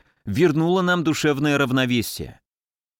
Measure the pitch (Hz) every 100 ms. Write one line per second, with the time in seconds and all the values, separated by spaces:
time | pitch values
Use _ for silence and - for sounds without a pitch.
0 | _ _ - 101 175 147 165 185 180 180
1 | 160 147 156 135 147 139 139 131 127 123
2 | 104 - - - _ _ _ _ _ _